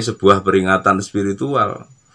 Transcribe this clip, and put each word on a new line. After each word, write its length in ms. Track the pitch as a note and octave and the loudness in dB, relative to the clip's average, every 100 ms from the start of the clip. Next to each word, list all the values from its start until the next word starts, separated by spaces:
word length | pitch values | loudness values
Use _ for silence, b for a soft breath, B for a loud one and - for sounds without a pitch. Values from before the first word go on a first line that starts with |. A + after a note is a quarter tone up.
sebuah 400 | A2+ - F#2+ G2 | 0 0 2 4
peringatan 560 | F#2+ F#2+ F#2 F#2+ G2 F#2+ | 4 2 2 0 2 0
spiritual, 880 | F#2+ G#2 G2 G2 C#3 C3+ G#2 - - _ _ | -2 -4 -4 -4 -4 -2 -2 -6 -16 _ _